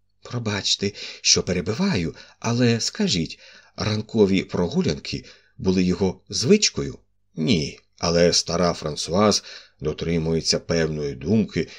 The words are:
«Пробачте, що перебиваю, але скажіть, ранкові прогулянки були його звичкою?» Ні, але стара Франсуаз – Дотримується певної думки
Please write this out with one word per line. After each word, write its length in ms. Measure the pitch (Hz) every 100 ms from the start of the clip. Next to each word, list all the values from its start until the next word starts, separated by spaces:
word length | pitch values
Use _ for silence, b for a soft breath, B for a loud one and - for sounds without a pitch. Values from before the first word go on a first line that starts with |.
| _ _
«Пробачте, 720 | - 120 107 101 - - 202 B B B
що 220 | - -
перебиваю, 720 | - 87 85 - 196 107 82 B B B
але 400 | 117 120 120 113
скажіть, 580 | - - 196 92 78 - B B B -
ранкові 680 | 107 107 - 113 95 95
прогулянки 800 | - 92 85 185 147 71 - - B B B B
були 240 | 95 92
його 380 | 90 90 92 - _
звичкою?» 720 | 104 123 214 - - 131 127 _ _ _ -
Ні, 440 | 151 85 69 - _ -
але 340 | 85 85 87
стара 400 | - - 85 87
Франсуаз – 720 | 87 76 73 - 90 107 98 B B B B
Дотримується 760 | 76 71 80 85 80 82 - 80
певної 560 | - 82 80 76 71
думки 540 | 64 71 110 98 85 -